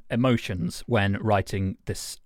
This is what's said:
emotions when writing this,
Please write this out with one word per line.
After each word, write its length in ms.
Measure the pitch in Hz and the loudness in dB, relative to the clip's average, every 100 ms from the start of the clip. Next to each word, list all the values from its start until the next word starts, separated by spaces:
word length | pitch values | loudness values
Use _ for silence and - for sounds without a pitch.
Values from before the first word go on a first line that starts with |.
| - | -4
emotions 720 | 120 131 117 - 92 175 - - | 2 4 2 0 -4 -4 -6 0
when 320 | 110 98 98 | 2 2 2
writing 560 | 110 101 - 98 95 - - | 2 2 2 -2 -2 -4 -8
this, 320 | 95 - - | -8 -8 -12